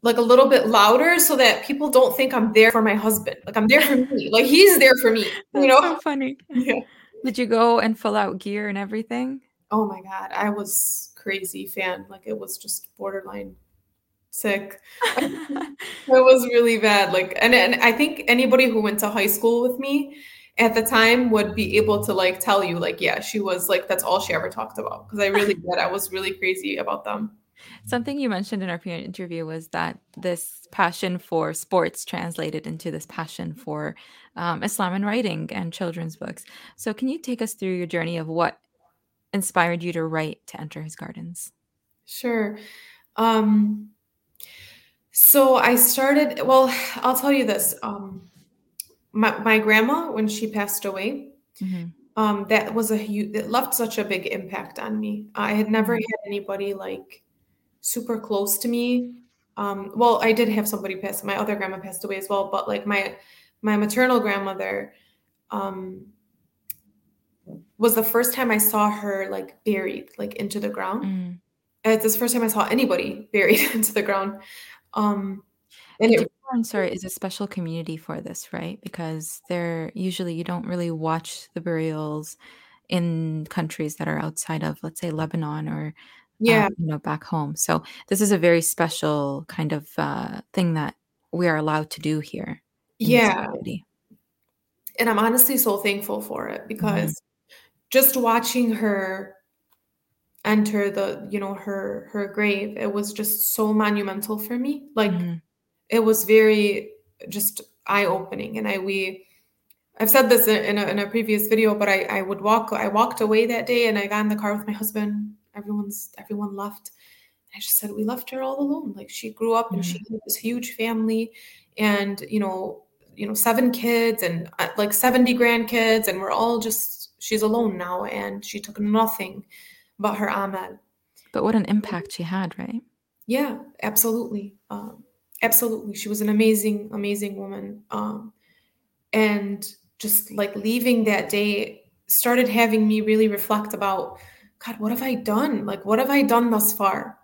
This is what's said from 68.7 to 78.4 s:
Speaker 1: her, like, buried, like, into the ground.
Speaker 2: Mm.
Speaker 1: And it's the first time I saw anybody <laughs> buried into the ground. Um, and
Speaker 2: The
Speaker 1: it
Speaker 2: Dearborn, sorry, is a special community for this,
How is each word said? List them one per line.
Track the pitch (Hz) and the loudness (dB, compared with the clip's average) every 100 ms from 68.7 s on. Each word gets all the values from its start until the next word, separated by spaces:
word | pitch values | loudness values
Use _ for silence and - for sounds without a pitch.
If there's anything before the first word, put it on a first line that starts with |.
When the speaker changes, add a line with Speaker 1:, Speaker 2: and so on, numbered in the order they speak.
| 214 208 | 2 0
Speaker 1:
her, | 208 208 196 190 | 0 -6 -6 -6
like, | 196 190 _ | -8 -10 _
buried, | - 202 185 - - - | -2 -2 -2 -8 -14 -12
like, | 208 - | -12 -8
into | 202 208 | -8 -6
the | 208 | -6
ground. | 202 190 202 | -6 -6 -6
Speaker 2:
Mm. | 196 190 180 180 _ _ _ _ | -4 -6 -8 -12 _ _ _ _
Speaker 1:
And | 220 | 0
it's | 220 220 | 2 2
the | 214 | 0
first | 240 | 0
time | 247 | 0
I | 226 | 0
saw | 214 - | 0 0
anybody | - - 175 - - - | 2 2 0 -2 -8 -4
<laughs> | |
buried | 208 190 214 - | 0 4 4 4
into | 233 214 | 0 0
the | - | -2
ground. | 208 196 196 208 - - - - _ | -2 -2 -2 -8 -16 -20 -20 -20 _
Um, | - 208 202 196 196 _ _ _ - - _ | -2 0 0 -4 -10 _ _ _ -20 -20 _
and | - | 4
Speaker 2:
The | |
Speaker 1:
it | 220 214 _ - | 4 2 _ -6
Speaker 2:
Dearborn, | 254 | -4
sorry, | 226 208 185 | -2 -2 -2
is | 180 | -4
a | 185 | -10
special | - 190 - 202 | -8 -8 -6 -8
community | 190 165 165 165 160 | -6 -6 -6 -8 -10
for | - 151 | -10 -12
this, | - - | -10 -14